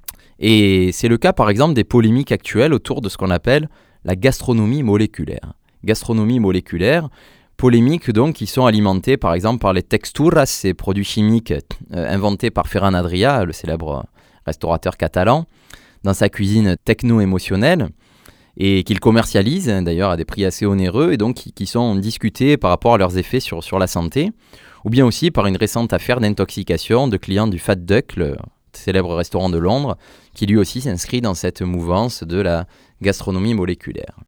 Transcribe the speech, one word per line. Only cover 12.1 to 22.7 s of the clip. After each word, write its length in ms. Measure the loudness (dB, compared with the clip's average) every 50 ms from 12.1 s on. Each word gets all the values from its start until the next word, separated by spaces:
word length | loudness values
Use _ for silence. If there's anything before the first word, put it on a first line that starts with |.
| -2 -2 0 -2 -2 -2 -4 -2
par 180 | -2 -4 -4 -2
Ferran 260 | -2 0 0 2 2
Adrià, 500 | 0 0 -2 0 0 2 2 2 0 -2
le 80 | -2
célèbre 540 | -4 -8 -6 -6 -6 -6 -6 -6 -8 -8 -10 -14 _ _ _ _ _ _ _
restaurateur 500 | -8 -8 -6 -4 -2 -2 -2 -2 -4 -4
catalan, 480 | -4 -4 -2 -2 0 2 2 2 0 -2 -6 _ _ _ -20 -20 -20 _ _ _ _
dans 120 | -2 -2 0
sa 160 | 0 0 0
cuisine 480 | 0 -2 0 2 2 2 4 2 0 0 _
techno-émotionnelle, 1040 | -2 -2 0 2 2 2 4 2 2 0 -2 -2 -2 -2 0 2 2 2 0 -2 -4 -8 _ _ _ _ _ -20 -20 _ _ _ _ _
et 260 | -2 0 2 2 2
qu'il 160 | 0 0 -2 0
commercialise, 680 | 2 4 4 4 2 2 0 0 2 2 0 -2 -2 -2
hein, 140 | -2 0
d'ailleurs 300 | 0 -2 0 0 0 0
à 40 | -2
des 80 | -2 -4
prix 220 | -6 -4 -4 -2
assez 180 | -2 -2 -2 -2
onéreux, 480 | 0 0 0 0 0 0 0 0 0
et 60 | 0 0
donc 160 | -2 -2 -4
qui, 180 | -6 -12 -16
qui 140 | -12 -10 -8
sont 300 | -4 -2 -2 0 0 0
discutés 600 | -2 -2 -4 -4 -4 -4 -4 -2 0 2 2 2
par 140 | 2 2 0